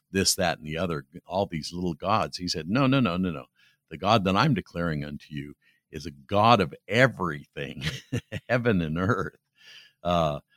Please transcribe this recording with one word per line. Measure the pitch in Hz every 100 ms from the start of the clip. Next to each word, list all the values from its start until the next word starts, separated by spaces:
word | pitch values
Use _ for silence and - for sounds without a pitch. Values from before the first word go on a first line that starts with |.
| _
this, | 95 90
that, | - 87 -
and | 76
the | 78
other, | 90 78 - 82 -
all | 90 98
these | 82 73
little | 87 90
gods. | 80 90 107 78 -
He | 87
said, | 85 78
"No, | 120 131
no, | 135
no, | 110 87
no, | 92
no. | 73 62 _ _ _ -
The | 78
God | 92 113
that | 92 98
I'm | 147
declaring | 101 - 87 85 76
unto | 71 71 -
you | 73 71 69 _ _ _
is | 73
a | 71
God | 69 69 101 113 117
of | 82 - -
everything, | 110 131 98 90 73 67 - 69 - 76 131 -
<laughs> | 117 - 107 -
heaven | 123 120 95
and | 80 80
earth." | 95 98 90 - _ _ - - - _
Uh, | 87 87 78 71 -